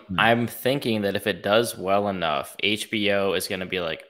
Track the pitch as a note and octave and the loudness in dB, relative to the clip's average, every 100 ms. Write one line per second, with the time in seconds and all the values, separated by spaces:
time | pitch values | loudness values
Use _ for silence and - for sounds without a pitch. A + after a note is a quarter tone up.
0 | - F2+ A2 A#2+ A#2 - B2 C#3 B2+ A2 | -4 2 4 4 2 -2 -2 0 0 0
1 | G2+ G2 A2 F2 G2+ G#2+ A#2 - F#2 G2 | 0 0 -2 -2 2 2 2 -2 0 2
2 | G2+ F#2 E2 C#2+ - - G2 G#2+ - A2+ | 2 0 0 0 -4 -2 -2 0 -2 -2
3 | G2+ G2+ G2 F2+ - F#2+ F2+ F#2 E2+ D#2 | 0 2 2 0 -2 -6 -4 -4 -4 -6